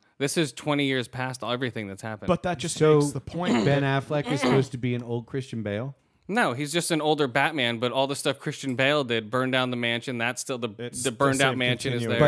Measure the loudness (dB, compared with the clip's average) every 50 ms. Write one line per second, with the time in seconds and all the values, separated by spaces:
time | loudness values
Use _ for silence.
0 | _ _ _ -2 -2 0 2 0 0 0 -4 -6 -2 0 0 2 2 2 0 0
1 | -2 -4 -6 -6 -6 -6 -6 -6 -4 -4 -2 -2 -2 -4 -4 -6 -6 -8 -8 -10
2 | -8 -10 -10 -6 -2 -2 -2 0 0 -4 -4 -4 -6 -8 0 4 6 6 8 6
3 | 6 2 -2 -6 -10 -8 -6 -4 0 2 2 2 4 4 4 4 2 2 0 0
4 | 0 -2 -4 -4 -2 -2 -2 0 2 4 4 4 2 0 -4 -4 -2 -2 -2 -2
5 | -4 -4 -6 -6 -6 -6 -8 -8 -8 -6 -8 -6 -4 -2 -2 -4 -4 -6 -10 -14
6 | _ _ _ _ _ -2 0 0 0 0 0 -4 -6 -2 -2 -2 0 0 0 2
7 | 2 2 2 2 2 2 2 2 2 2 2 0 0 0 0 0 -2 0 2 0
8 | 0 0 -2 -2 0 -2 -2 -2 -4 -8 -8 -6 -4 -4 0 2 2 4 4 2
9 | 2 0 0 -2 -2 -2 -2 0 0 2 2 2 2 0 -2 -2 -2 -2 -2 -2
10 | -4 -4 -4 -2 -2 -2 -2 -4 -6 -6 -4 -4 -4 -6 -6 -8 -12 -10 -8 -2
11 | -2 -2 0 2 2 2 4 4 4 4 4 2 2 0 0 0 -2 -2 -2 -2
12 | 0 0 4 6 6